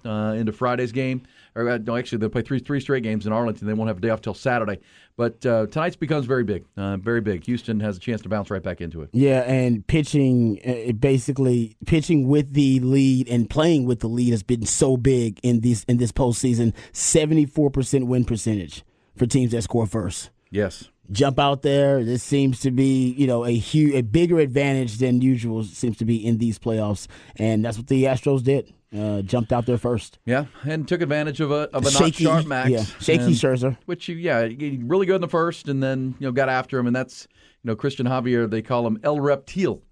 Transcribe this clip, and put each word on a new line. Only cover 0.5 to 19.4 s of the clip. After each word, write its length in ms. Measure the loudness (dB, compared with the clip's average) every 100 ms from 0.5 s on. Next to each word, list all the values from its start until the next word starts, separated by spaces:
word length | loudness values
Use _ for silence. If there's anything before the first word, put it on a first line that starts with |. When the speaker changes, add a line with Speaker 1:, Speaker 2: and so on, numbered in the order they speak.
Speaker 1:
Friday's 400 | -2 -2 -2 -4
game. 300 | -2 -4 -4 -8 _ _
Or, 140 | -4 -2
uh, 80 | -2
no, 180 | -2 -4
actually, 220 | -4 -4
they'll 100 | -2
play 140 | -4
three, 160 | -4 -4
three 200 | -2 -6
straight 240 | -2 -2
games 220 | 0 -4 -2
in 60 |
Arlington. 340 | -2 -2 -4 -4
They 60 |
won't 160 | -2 -2
have 80 | -2
a 40 |
day 80 | -2
off 120 | -2
till 120 | -4 -6
Saturday. 440 | -2 -2 -2 -6 _ _ _ -4
But, 280 | -4 -2 0
uh, 200 | 0 0
tonight's 280 | -2 -4 -4
becomes 280 | -2 -2 0
very 160 | 0 0
big, 180 | -4 -8 -8
uh, 180 | -6 -4
very 220 | -2 -2
big. 240 | -2 -4 -4
Houston 340 | -6 -2 -2
has 160 | -2 -6
a 20 |
chance 220 | -6 -6
to 80 | -4
bounce 200 | -6 -4
right 140 | -6
back 160 | -6 -8
into 220 | -10 -10
it. 80 | -4
Speaker 2:
Yeah, 300 | 2 4 2
and 440 | 2 0 2 0 0
pitching, 760 | 0 2 2 2 4 2 0 -4
uh, 40 |
it 300 | -6 -4 0
basically, 760 | 2 2 0 0 2 2 0 -6 0
pitching 420 | 0 4 2 4
with 240 | 2 2
the 260 | 2 4 4
lead 460 | 4 4 4 2 2
and 220 | 0 0
playing 360 | 2 2 4 2
with 140 | -2
the 80 | -2
lead 240 | 0 0
has 120 | 0
been 220 | 0 -2 -2
so 300 | 0 2 2
big 440 | 2 2 0 -2
in 160 | 0 2
this, 240 | 2 0 0
in 120 | 0
this 140 | 0
postseason. 600 | 0 0 2 0 2 0 -2 -10
Seventy-four 760 | -6 2 2 4 2 2 2 0
percent 380 | 0 0 0 0
win 160 | 0 0
percentage 580 | 0 -2 -2 -4 -14 -20 _ _ -4
for 100 | 0
teams 260 | 2